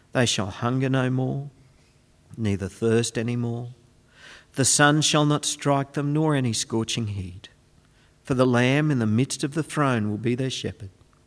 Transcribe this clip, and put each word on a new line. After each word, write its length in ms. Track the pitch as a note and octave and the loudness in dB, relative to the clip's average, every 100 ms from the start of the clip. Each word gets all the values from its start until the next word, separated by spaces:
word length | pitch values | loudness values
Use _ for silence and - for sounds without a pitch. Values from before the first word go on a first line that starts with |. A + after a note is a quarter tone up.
| _ | _
They 120 | C3 | 0
shall 260 | A#2 - G2 | 0 0 -4
hunger 380 | - A#2+ C3 C3 | -4 -2 0 0
no 220 | C3 B2+ | 0 0
more, 400 | B2+ C3 C#3 C#3+ - - _ _ _ _ _ _ - | 0 -2 -4 -8 -16 -20 _ _ _ _ _ _ -4
neither 300 | G#2+ G2 F#2+ | -2 -2 -4
thirst 500 | - A2+ A2+ A#2 A#2+ | -2 2 2 2 -2
any 180 | A2+ A#2+ | -4 -2
more. 380 | A#2+ A#2 B2 - _ _ _ - - - _ | -4 -6 -10 -16 _ _ _ -20 -20 -20 _
The 100 | - | -2
sun 380 | B2+ - D3 D3+ | 2 6 6 4
shall 240 | D3 D3+ D3 | 4 2 2
not 180 | D3 | 2
strike 480 | - - D3 C#3 C#3 | -2 -4 0 0 0
them, 200 | - C#3+ | -4 -2
nor 220 | D3 D#3 | 0 2
any 200 | C#3+ B2 | 2 0
scorching 540 | A2 - A2+ A2 - A2 | -2 -2 -2 -2 -4 -4
heat. 420 | G2+ F#2 F2+ - _ _ _ _ _ _ _ | -6 -10 -12 -20 _ _ _ _ _ _ _
For 80 | - | -2
the 140 | B2+ C3 | 2 4
Lamb 440 | A#2+ B2 C#3 D#3 | 4 4 2 2
in 80 | C3+ | 2
the 80 | A2 | 2
midst 380 | A2 C3+ - | 2 0 -2
of 80 | D3 | -6
the 100 | D3 | -4
throne 460 | D3 D3+ C#3 A#2+ G#2+ | -4 -2 0 0 -2
will 100 | G#2 | -2
be 160 | A2+ | -2
their 160 | B2 C3 | -2 -4
shepherd, 400 | - - - G2 - _ _ | -6 -8 -10 -14 -20 _ _